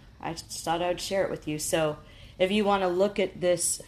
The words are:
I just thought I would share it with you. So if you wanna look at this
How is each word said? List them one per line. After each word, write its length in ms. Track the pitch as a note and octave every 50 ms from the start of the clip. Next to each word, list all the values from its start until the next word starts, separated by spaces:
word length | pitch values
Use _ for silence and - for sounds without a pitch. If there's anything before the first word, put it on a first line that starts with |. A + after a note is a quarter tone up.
| - - - -
I 140 | - D#3 E3
just 320 | - - - - - -
thought 160 | E3 E3 E3+
I 60 | F3+
would 120 | F3 F3+ E3+
share 240 | - - F#3+ G3 E3+
it 60 | -
with 180 | - - -
you. 120 | D#3 D3+ D3+
So 400 | - - F3+ E3 D#3 D3+ D3+ - - - - - - - - -
if 100 | F#3 F#3
you 160 | G#3 G#3+ G3+
wanna 240 | G3+ G3+ F#3+ F#3+ F3+
look 300 | F3 F#3 G3 G#3 G3+ G#3+
at 200 | F#3+ F#3 - D#3
this 440 | F3+ F3+ F3 E3+ - - - - -